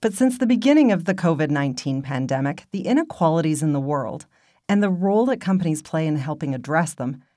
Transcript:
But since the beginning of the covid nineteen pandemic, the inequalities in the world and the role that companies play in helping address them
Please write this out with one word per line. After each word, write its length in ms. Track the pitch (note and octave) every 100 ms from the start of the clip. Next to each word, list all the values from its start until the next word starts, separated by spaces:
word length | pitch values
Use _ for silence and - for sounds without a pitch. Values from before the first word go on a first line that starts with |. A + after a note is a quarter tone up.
But 140 | A3 -
since 240 | C4 B3
the 80 | A#3+
beginning 440 | B3 C4 D4+ B3+
of 140 | F#3 F3+
the 80 |
covid 380 | F#3+ F3 D3 D3+
nineteen 500 | D3 C#3 B2+ C#3+ C3+
pandemic, 640 | C3+ B2+ C3 C3+ C#3 C#3+ -
the 160 | G3 -
inequalities 760 | C#4 D#4+ - E3+ E3 D#3+ C#3
in 120 | D#3
the 60 | C#3+
world 460 | C3+ C#3+ A2 B2 - _ _ _ -
and 140 | G3+
the 80 | G3+
role 380 | F3+ G3 G#3+ B3
that 120 | B3
companies 440 | F#3 F#3+ E3+ D3+
play 240 | - D#3+ D#3
in 80 | D3+
helping 400 | C#3+ D3 C#3+ C3
address 400 | C3 D#3 E3+ -
them 260 | B2 B2+ _